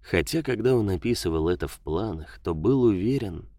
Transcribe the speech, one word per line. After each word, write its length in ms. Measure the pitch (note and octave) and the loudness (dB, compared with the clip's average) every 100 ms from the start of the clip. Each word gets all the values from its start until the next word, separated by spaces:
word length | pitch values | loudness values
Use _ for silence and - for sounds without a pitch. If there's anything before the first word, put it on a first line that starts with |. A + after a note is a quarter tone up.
Хотя, 420 | - F2+ D2+ E3 | -2 0 0 -2
когда 320 | C#3+ A2+ A#2+ | -2 0 2
он 140 | B2 G#2 | 4 2
описывал 640 | F2+ - - F2 D#2+ D#2+ | 0 0 0 0 0 0
это 180 | E2+ D2 | 0 -4
в 120 | - | -8
планах, 580 | - D#2+ A2 D#2+ D2 - | -6 -4 -4 -6 -12 -10
то 120 | F2+ | -6
был 300 | D#2+ F#2+ C3+ | -2 2 4
уверен, 600 | A#2+ F#2+ G#2+ C3+ G#2+ E2 - | 4 4 0 -2 -4 -10 -14